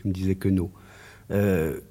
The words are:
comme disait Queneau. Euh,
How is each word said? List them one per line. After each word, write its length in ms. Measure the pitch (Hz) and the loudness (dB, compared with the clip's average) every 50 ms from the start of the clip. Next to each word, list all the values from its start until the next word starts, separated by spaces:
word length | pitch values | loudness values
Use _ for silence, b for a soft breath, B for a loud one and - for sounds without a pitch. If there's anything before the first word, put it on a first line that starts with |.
| - | -4
comme 80 | 101 | -4
disait 240 | 92 92 95 95 95 | -2 -2 0 0 0
Queneau. 380 | 95 - 98 95 92 85 - b b b b b b b b b b b - | 0 0 2 2 2 0 -2 b b b b b b b b b b b -4
Euh, 500 | - 101 101 101 95 87 80 78 69 - - - | -2 0 2 2 2 2 0 -2 -4 -6 -10 -16